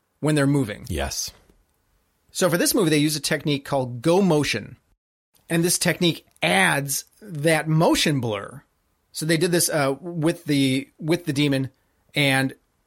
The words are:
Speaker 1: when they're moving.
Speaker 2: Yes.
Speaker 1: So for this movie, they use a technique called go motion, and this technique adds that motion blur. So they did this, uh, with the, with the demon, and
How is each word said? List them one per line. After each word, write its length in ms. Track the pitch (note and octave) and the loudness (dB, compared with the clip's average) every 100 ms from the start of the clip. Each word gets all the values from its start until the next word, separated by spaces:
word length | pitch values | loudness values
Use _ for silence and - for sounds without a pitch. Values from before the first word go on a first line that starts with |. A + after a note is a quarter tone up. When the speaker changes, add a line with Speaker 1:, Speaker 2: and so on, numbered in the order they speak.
| _ _ | _ _
Speaker 1:
when 120 | D3 | 0
they're 140 | D3+ C#3 | 2 4
moving. 380 | C#3+ A2 - - | 2 0 -6 -6
Speaker 2:
Yes. 420 | D#2+ C#2 - - - _ _ _ _ _ _ _ _ _ | -4 -4 -6 -10 -14 _ _ _ _ _ _ _ _ _
Speaker 1:
So 180 | - F3+ | -2 0
for 80 | F3 | 2
this 160 | D4 | 0
movie, 160 | B3 D#3+ | 2 2
they 80 | D3+ | 2
use 180 | D3+ D3+ | 2 -2
a 60 | |
technique 420 | - D#3 D#3 C#3 | -2 -2 -2 -4
called 380 | - C#3 B2+ B2 | -2 -4 -2 -2
go 200 | D#3+ F3+ | 0 2
motion, 560 | F#3+ D3+ C#3 A2 - - _ _ _ _ _ _ - | 4 2 0 -4 -8 -18 _ _ _ _ _ _ -4
and 140 | E3+ | 0
this 140 | E3+ - | 0 0
technique 480 | F3+ D#3 F3 D3 - _ | -2 0 0 -2 -8 _
adds 640 | E3 F#3 F3+ D3 C#3+ C#3 - _ | 0 2 2 0 -2 -6 -10 _
that 480 | G#3+ D3+ D#3+ D#3 D#3 | -14 -2 0 2 2
motion 500 | D#3 F#3 D#4 E3+ C#3 | 2 4 4 2 0
blur. 440 | A#2 G2+ G2+ C#3 - _ _ _ _ | -2 -4 -8 -16 -20 _ _ _ _
So 140 | - D#3+ | -6 -2
they 120 | E3 | 0
did 140 | F3 | 2
this, 180 | E3+ - | 2 0
uh, 260 | D3+ C3+ C#3 | 0 0 -2
with 440 | F3 E3+ D#3 E3+ - | -6 -2 -2 -2 -2
the, 440 | C#3+ C3+ C3 - - | 0 2 0 -4 -8
with 260 | D#3 E3+ D#3+ | -4 -2 -2
the 80 | |
demon, 360 | C#3 D3 C3+ C3 _ _ _ _ D3 | 0 0 0 -4 _ _ _ _ 0
and 400 | C#3 C3+ C3+ - _ _ | 2 2 0 -4 _ _